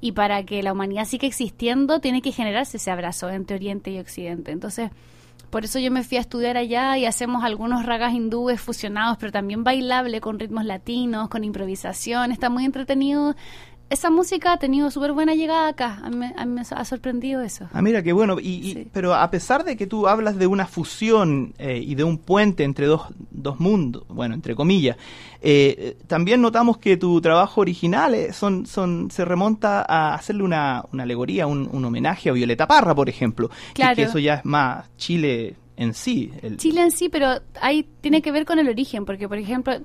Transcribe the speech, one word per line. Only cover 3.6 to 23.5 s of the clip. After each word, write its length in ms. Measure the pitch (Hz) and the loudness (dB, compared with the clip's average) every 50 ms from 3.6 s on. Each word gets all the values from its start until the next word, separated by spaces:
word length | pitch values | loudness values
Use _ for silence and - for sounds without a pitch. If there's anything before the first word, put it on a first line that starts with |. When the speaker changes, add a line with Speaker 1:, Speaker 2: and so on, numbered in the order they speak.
| 185 202 196 202 196 - | -6 -6 -8 -8 -8 -8
Speaker 1:
y 80 | 190 185 | -10 -10
Occidente. 540 | 180 - - - 180 170 175 165 156 - 151 | -10 -12 -12 -12 -10 -8 -8 -8 -8 -8 -10
Entonces, 380 | 165 - 208 185 - 233 214 - - - - - - - - - - - - | -8 -8 -8 -8 -6 -8 -8 -8 -14 -20 -20 -20 -20 -20 -20 -20 -20 -20 -8
por 140 | - 220 220 | -8 -8 -6
eso 160 | 214 - 262 | -4 -4 -2
yo 100 | 254 254 | 0 0
me 140 | 254 262 240 | 0 -2 -2
fui 120 | - - | -2 -2
a 40 | 247 | -4
estudiar 360 | 240 240 - 240 233 240 247 | -4 -4 -4 -2 -2 0 0
allá 400 | 247 240 226 233 240 254 269 269 269 | -2 -2 0 0 0 0 2 2 2
y 80 | 254 | 0
hacemos 360 | 233 220 - 247 240 247 247 233 | 0 0 -2 -2 -2 -2 0 0
algunos 420 | 240 214 208 220 233 247 247 233 | -2 -2 -2 -2 -2 -2 -2 0
ragas 300 | 240 233 226 233 240 240 | -2 -2 -2 0 0 0
hindúes 460 | 247 226 220 214 240 240 247 247 220 | 0 0 -2 -2 -2 0 0 0 -2
fusionados, 580 | - - 233 - - 208 202 214 214 233 240 - | -2 -8 -8 -6 -6 -6 -2 0 0 0 0 -2
pero 140 | - 214 208 | -4 -4 -4
también 320 | 202 202 196 202 214 233 | -4 -4 -2 -4 -2 0
bailable, 560 | 254 262 262 254 247 254 254 254 247 226 220 | 0 0 0 0 0 0 0 0 -2 -4 -6
con 180 | 220 220 214 208 | -6 -6 -6 -6
ritmos 260 | 214 220 208 226 214 | -8 -6 -6 -4 -4
latinos, 640 | 220 196 185 - - 240 247 247 240 226 214 220 220 | -4 -6 -8 -6 -4 -4 -2 -2 -2 -2 -4 -4 -4
con 140 | - 233 214 | -4 -4 -4
improvisación. 880 | 214 202 196 196 190 190 196 - - - - - 220 233 240 247 240 | -4 -6 -6 -6 -6 -6 -6 -8 -8 -8 -8 -6 -4 -2 -2 0 -2
Está 180 | 254 - - 247 | -2 -2 -2 -2
muy 160 | 240 247 262 | 0 0 0
entretenido. 720 | 262 269 269 269 - 277 269 269 277 285 294 294 294 294 - - - - - - - - - - - | -2 -2 -4 -2 -2 0 0 2 2 2 2 2 0 -2 -4 -8 -18 -18 -20 -20 -20 -20 -20 -8 -6
Esa 180 | - 277 - 349 | -6 -2 2 2
música 440 | 330 330 370 359 381 359 - 359 349 | 4 4 4 2 0 0 2 2 2
ha 40 | |
tenido 320 | 349 277 269 269 277 294 285 269 | 2 2 0 2 2 2 0 0
súper 180 | 294 277 294 | -2 -2 0
buena 240 | 294 285 311 311 320 | 0 2 2 2 2
llegada 320 | 320 320 311 320 320 320 | 2 2 2 0 2 2
acá. 320 | 311 302 - 262 240 208 202 226 | 0 0 -2 -4 -6 -6 -8 -8
A 60 | - | -8
mí 60 | 240 | -6
me, 160 | 240 247 247 - | -6 -6 -6 -6
a 100 | - - | -6 -6
mí 60 | 240 240 | -4 -4
me 80 | 240 | -6
ha 240 | 240 - - - 226 | -6 -8 -8 -8 -6
sorprendido 580 | - 262 240 - 262 247 240 240 269 269 262 254 | -6 -8 -8 -6 -6 -6 -4 -4 -4 -4 -4 -4
eso. 260 | 208 - - 196 170 - | -6 -8 -10 -14 -8 -2
Speaker 2:
Ah, 100 | 156 180 | 2 2
mira, 220 | 208 233 220 175 | 4 4 4 2
qué 80 | 165 175 | 4 4
bueno. 260 | 190 226 208 190 165 | 4 4 4 2 0
Y, 80 | - - | -2 -6
y, 240 | 180 180 - 190 185 | -6 -6 -6 -8 -8
Speaker 1:
Sí. 140 | - - 220 - | -10 -12 -8 -6
Speaker 2:
pero 220 | 202 180 180 175 | -2 0 2 4
a 120 | 135 139 175 180 | 4 4 4 2
pesar 320 | 175 - - 254 285 330 | -2 0 2 0 0 2
de 120 | 370 277 | -2 -4
que 120 | 220 202 196 | -4 -4 -4
tú 180 | 226 214 202 | -2 2 4
hablas 320 | 190 202 226 220 214 208 190 | 4 4 4 2 0 0 2
de 80 | 185 | 2
una 200 | 180 190 196 190 | 4 4 2 0
fusión, 880 | - - - 165 - - - 220 220 226 220 202 165 147 139 127 - - - | -2 -4 -6 -6 -6 -6 -4 2 4 4 4 6 4 2 0 -2 -4 -8 -10
eh, 240 | - 139 127 120 - | -6 -6 -6 -4 -4
y 120 | - 147 | -4 -2
de 80 | 131 147 | 0 0
un 140 | 165 165 160 | 0 0 -2
puente 440 | - - 180 202 214 208 185 - 151 | 0 2 4 4 6 4 4 2 0
entre 240 | 143 139 135 143 | 0 0 0 2
dos, 160 | 143 151 160 - - - - - - - | 4 4 2 2 -6 -16 -18 -18 -16 -14
dos 260 | - 135 139 | -8 -6 -6